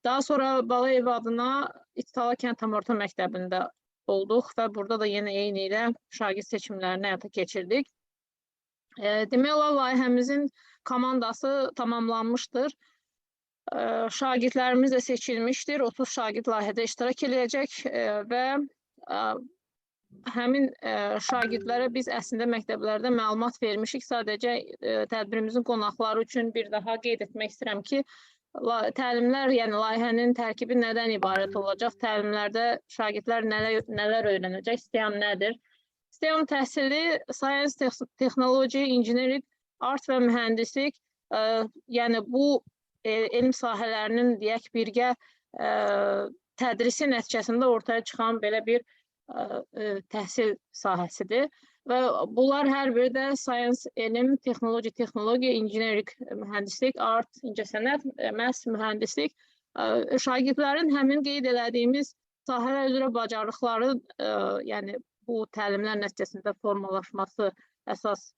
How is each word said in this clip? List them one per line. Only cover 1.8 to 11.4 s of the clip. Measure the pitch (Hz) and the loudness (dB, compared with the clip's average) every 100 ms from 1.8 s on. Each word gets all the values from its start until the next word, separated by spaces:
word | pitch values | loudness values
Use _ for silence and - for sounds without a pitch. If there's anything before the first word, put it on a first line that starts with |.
| _ | _
İtitala | - - 254 240 | -12 -8 -2 0
Kənd | 247 247 226 | 0 -2 -2
Tam | 220 | -2
Orta | 214 202 220 | -2 0 -2
Məktəbində | 202 - 180 185 180 185 - _ _ _ - | -2 -4 -4 -4 -4 -4 -4 _ _ _ -2
olduq | 196 196 233 - - | 0 2 2 2 -2
və | 226 | -2
burada | 208 202 226 | -4 -4 -2
da | 214 | 0
yenə | 202 208 196 | -2 -2 -2
eyni | 208 196 190 | -2 -2 -2
ilə | 214 233 233 _ - | 0 0 -2 _ -4
şagird | 214 190 196 | -2 -2 -4
seçimlərini | 208 - 196 185 185 202 | -8 -6 -6 -4 -2 -2
həyata | 190 202 | -4 -6
keçirdik. | - 180 202 180 247 277 _ _ _ _ _ _ _ _ _ _ - | -6 -4 -4 0 -2 -2 _ _ _ _ _ _ _ _ _ _ -4
E, | 208 214 214 | 0 0 2
demək | 254 277 | 4 4
olar, | 302 302 285 | 4 4 4
layihəmizin | 254 254 254 247 247 285 285 _ - _ - | 2 2 4 2 2 0 -2 _ -20 _ -4
komandası | 254 254 262 226 233 | 0 2 0 -2 -2